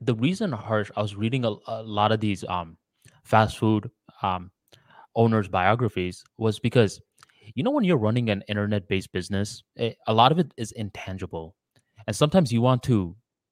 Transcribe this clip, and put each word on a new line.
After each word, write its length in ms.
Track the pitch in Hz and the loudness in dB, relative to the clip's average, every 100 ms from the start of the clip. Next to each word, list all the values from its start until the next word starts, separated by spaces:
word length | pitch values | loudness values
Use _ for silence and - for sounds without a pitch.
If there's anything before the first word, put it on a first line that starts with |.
the 140 | 120 113 | -4 0
reason, 360 | 131 190 214 | -2 -2 -4
Harsh, 400 | 117 104 110 101 - | -6 -2 -2 -2 -4
I 60 | |
was 140 | 107 101 | -6 -4
reading 300 | 110 131 117 | -2 -2 -2
a, 100 | 104 - | -4 -10
a 160 | 113 | -12
lot 280 | 110 104 107 | -6 0 2
of 80 | 110 | 2
these, 240 | 107 95 - | 0 -4 -6
um, 320 | 90 85 82 _ _ _ _ | -8 -8 -16 _ _ _ _
fast 340 | - 110 110 - | 0 4 4 2
food, 320 | 110 107 104 - _ - | 0 0 -2 -12 _ -6
um, 300 | 98 92 92 _ _ - _ - - - | -4 -4 -8 _ _ -20 _ -20 -8 0
owners' 320 | 117 113 92 | 2 2 0
biographies 760 | 92 90 113 117 - 90 90 - - | 0 2 2 0 -2 -6 -8 -18 -4
was 220 | 113 107 | -2 0
because, 400 | 120 127 104 - _ _ - _ - 117 | 2 4 4 0 _ _ -20 _ -12 -4
you 80 | |
know, 80 | 185 | 0
when 120 | 294 | 2
you're 140 | 196 160 | 2 2
running 320 | 107 120 117 | 2 0 0
an 140 | 101 - | -2 -2
internet-based 640 | 104 104 104 90 98 92 | -4 -2 -2 -2 -4 -4
business, 520 | 95 87 98 101 - - - | -8 -4 -4 -4 -8 -18 -8
eh, 160 | 117 - - | -8 -6 0
a 60 | |
lot 180 | 110 123 | 4 6
of 80 | 156 | 4
it 140 | 147 - | 0 -4
is 140 | 113 | -10
intangible. 840 | - 104 - - 92 92 82 80 - _ _ _ _ - | -8 -10 -10 -12 -10 -10 -10 -12 -18 _ _ _ _ -8
And 80 | 113 | 0
sometimes 360 | 151 190 156 | 4 4 4
you 100 | 117 | 2
want 220 | 123 127 | 4 2
to 320 | - 113 90 92 _ _ _ | 2 0 0 -8 _ _ _